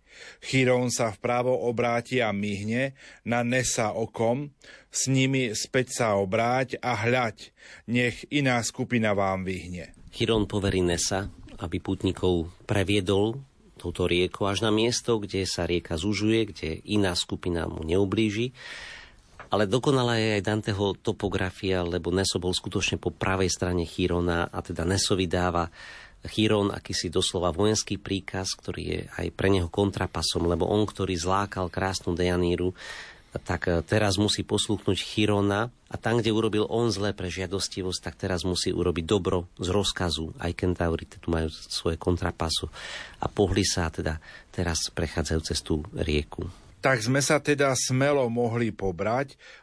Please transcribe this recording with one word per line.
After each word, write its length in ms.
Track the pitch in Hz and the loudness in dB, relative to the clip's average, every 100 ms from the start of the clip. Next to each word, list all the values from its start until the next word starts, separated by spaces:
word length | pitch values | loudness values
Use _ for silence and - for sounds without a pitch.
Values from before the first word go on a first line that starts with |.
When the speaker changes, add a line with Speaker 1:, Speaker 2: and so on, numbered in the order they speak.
| _ - - - | _ -20 -20 -18
Speaker 1:
Chirón 500 | - 131 127 123 123 | -2 2 4 4 2
sa 160 | 117 117 | 0 -2
vpravo 560 | - 117 123 123 127 117 | -2 -2 0 2 0 0
obráti 560 | 117 120 117 120 123 | 0 0 0 0 0
a 80 | 110 | 0
myhne, 640 | 101 104 101 107 117 135 135 - - - | 0 -2 -4 -4 -2 -2 -6 -20 -14 -2
na 160 | 120 | 0
Nesa 520 | 120 127 120 - 110 | 2 0 0 0 -2
okom, 600 | 92 113 - 117 127 143 - - - - | -2 -4 0 0 0 -4 -12 -20 -20 -10
s 220 | - - | -4 0
nimi 400 | 135 131 135 123 | 2 4 2 0
späť 500 | 104 - 131 123 - | -2 -2 0 0 0
sa 140 | 117 101 | 2 2
obráť 640 | 98 110 117 127 131 - | 2 2 2 2 0 -4
a 160 | 123 117 | -2 0
hľaď, 560 | 113 127 120 - - _ - - - | 2 2 0 -4 -18 _ -20 -18 -2
nech 320 | 120 123 - - | 0 2 -2 -4
iná 300 | 143 139 120 | 0 2 2
skupina 480 | 110 - 120 123 110 | 0 -4 -2 2 2
vám 320 | 101 98 95 | 2 2 0
vyhne. 480 | 92 92 85 90 78 - - - | -2 -6 -8 -10 -12 -16 -18 -4
Speaker 2:
Chirón 320 | 113 113 101 | 2 2 2
poverí 320 | 107 98 92 | 0 2 4
Nesa, 480 | 87 85 - 95 104 - - - | 4 2 0 -2 -4 -10 -18 -10
aby 220 | 87 90 | -6 -4
pútnikov 680 | - 95 98 87 92 90 82 - | -2 0 0 2 2 2 0 -8
previedol 800 | - 104 90 104 92 98 107 127 139 _ - - | -4 -2 2 2 4 2 2 -2 -12 _ -20 -10
touto 320 | 87 82 90 | -8 0 2
riekou 400 | 87 90 - 101 | 4 2 0 -2
až 160 | 98 | 0
na 80 | 110 | 2
miesto, 480 | 107 117 120 - 113 | 4 2 0 0 0
kde 240 | 101 95 | 0 -2
sa 240 | 92 - 85 | -2 -2 0
rieka 320 | 87 - 80 | 0 -2 -2
zužuje, 480 | 101 98 107 113 110 | 0 0 2 2 0
kde 220 | 78 82 80 - | -4 -6 -6 -2
iná 240 | 104 98 | 0 2
skupina 560 | 87 - 92 92 85 82 | 0 -4 -4 -2 -2 -2
mu 160 | 82 | -6
neublíži. 720 | 78 90 101 104 110 104 123 - - - - - - - _ - - | 0 2 4 2 0 0 -4 -8 -16 -14 -14 -16 -20 -20 _ -20 -4
Ale 180 | 98 104 | 0 2
dokonalá 480 | 123 117 135 120 117 | 2 4 4 4 2
je 240 | 110 104 | 2 2
aj 40 | 101 | 2
Danteho 500 | 107 107 98 101 90 | 0 0 0 0 0
topografia, 880 | - 101 101 95 92 - 95 92 87 | -4 -2 -2 -2 -4 -2 0 0 0
lebo 240 | 87 82 | -2 0
Neso 320 | 90 95 92 | 2 2 0
bol 140 | 90 90 | -2 -2
skutočne 420 | - 98 - - | -2 -2 -2 -2
po 160 | 90 | -4
pravej 380 | - 101 95 95 | -2 -2 2 2
strane 340 | - 90 90 80 | 0 0 0 -2
Chirona 640 | - 90 87 87 85 87 | 0 0 2 2 0 0
a 100 | 92 | -4
teda 240 | - 90 82 | -8 -4 0
Nesovi 420 | 95 - 95 92 | 0 2 0 2
dáva 400 | 90 90 87 82 - - - - - - | 0 2 0 -2 -6 -18 -18 -20 -14 -8
Chiron 480 | - 107 104 101 | 0 4 4 2
akýsi 400 | - - 92 90 | -2 -6 -4 -2
doslova 400 | 80 90 92 87 | 0 0 0 0
vojenský 480 | 85 104 107 - 98 | 2 2 2 -2 -6
príkaz, 560 | - 98 - 95 95 - | -4 -4 -4 -6 -6 -6
ktorý 240 | - 87 | -8 -8
je 160 | 82 85 87 - | -4 -6 -6 -6
aj 60 | 87 | -6
pre 200 | - 95 | 0 4
neho 160 | 98 85 | 4 2
kontrapasom, 800 | - 101 - 92 90 - 85 85 | 2 2 2 -4 -2 -2 0 2
lebo 160 | 82 87 | 2 2
on, 200 | 104 104 | 2 0
ktorý 280 | - 95 90 | -2 -4 -2
zlákal 520 | 85 95 98 - 90 | 0 0 0 -4 -4
krásnu 480 | 92 95 92 - 87 | -2 -2 -2 -2 0
Deianíru, 560 | 90 87 87 87 90 - - - - - - - | 2 4 2 2 0 -2 -12 -14 -16 -20 -12 -12
tak, 320 | - 90 - | -4 -4 2
e, 160 | 85 | 0
teraz 320 | - 107 104 98 | 2 2 2 2
musí 320 | 104 - - | 2 0 0
poslúchnuť 480 | 107 - 101 - 92 | -2 0 -2 0 -2
Chirona 720 | - - 104 101 101 101 120 | -2 0 2 4 2 2 -2
a 280 | - _ - | -6 _ -6
tam, 240 | 110 117 | 0 2
kde 80 | 110 | 2
urobil 320 | 107 110 104 107 | 2 2 2 0
on 160 | 113 117 | 2 2
zlé 240 | 98 104 | 2 -2
pre 160 | 92 92 | -2 -6
žiadostivosť, 720 | 85 92 95 - - 92 87 | -6 -4 -4 -4 -4 -4 -4
tak 160 | - - | -8 -8
teraz 320 | 98 90 92 | -4 -2 0
musí 240 | 90 - | 0 0
urobiť 320 | 87 87 87 | 0 0 0
dobro 480 | 82 107 90 90 87 - | 2 2 2 0 -2 -6
z 160 | 87 98 | -2 0
rozkazu. 560 | 98 - 90 87 80 - | 0 -2 -2 -2 -6 -6
Aj 160 | 85 85 | -6 -2
kentauri 480 | 90 87 85 82 | -2 0 0 -2
tu 240 | - - - | -6 -10 -2
majú 240 | 82 80 | 0 0
svoje 480 | - - - - 82 | -6 -8 -4 -4 -2
kontrapaso 720 | - 85 87 - 82 - 82 - - - - - | 0 0 -2 -2 -4 -2 -6 -10 -12 -12 -14 -6
a 80 | - | -4
pohli 400 | - 98 95 92 | 2 2 4 2
sa 240 | - 82 | 0 -2
teda 320 | - 80 80 - - - - | -2 -4 -4 -10 -20 -12 -4
teraz 320 | 87 82 - | -2 -2 -4
prechádzajú 520 | - 82 - 76 80 | -4 -2 -2 -2 -2
cez 160 | - - | -2 -6
tú 240 | - 80 76 - | -2 -2 -2 -4
rieku. 480 | - 76 73 - 87 - - - | -2 0 -2 -8 -10 -12 -20 -2
Speaker 1:
Tak 220 | 139 131 | 0 2
sme 180 | 110 135 | 2 0
sa 220 | 135 151 | 4 2
teda 320 | - 139 139 127 | 2 2 4 2
smelo 480 | - 131 139 143 123 | 0 2 4 4 2
mohli 400 | 117 120 117 120 | 0 0 0 -2
pobrať, 640 | 101 98 87 98 123 135 - - - | -2 -4 -2 -2 -2 -4 -10 -20 -20